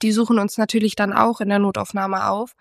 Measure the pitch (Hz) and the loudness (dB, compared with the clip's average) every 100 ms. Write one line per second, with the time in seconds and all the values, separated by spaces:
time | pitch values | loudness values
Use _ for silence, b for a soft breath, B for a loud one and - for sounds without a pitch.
0 | 220 214 226 233 202 - 214 226 214 - | 0 2 2 2 0 -2 -2 0 0 0
1 | 202 202 220 226 202 202 202 202 196 202 | -2 2 2 0 0 2 2 0 -4 -4
2 | 196 190 202 196 247 _ | -2 -2 -2 -2 -6 _